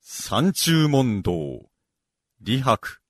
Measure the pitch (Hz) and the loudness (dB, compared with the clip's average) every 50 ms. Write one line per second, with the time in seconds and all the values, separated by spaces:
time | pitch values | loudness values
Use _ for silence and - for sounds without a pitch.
0 | _ - - - - - 98 107 151 196 - - - 165 165 160 156 151 143 135 | _ -16 -14 -14 -8 -4 -2 0 0 0 0 0 0 2 4 4 4 4 4 4
1 | 131 123 107 98 87 87 87 82 76 69 65 57 52 _ _ _ _ _ _ _ | 2 2 0 -2 -2 -2 -2 -2 -4 -8 -10 -12 -16 _ _ _ _ _ _ _
2 | _ _ _ _ _ _ _ _ 101 98 120 135 131 131 110 - - - - _ | _ _ _ _ _ _ _ _ -6 -4 -2 0 2 2 0 0 -2 -14 -16 _
3 | _ | _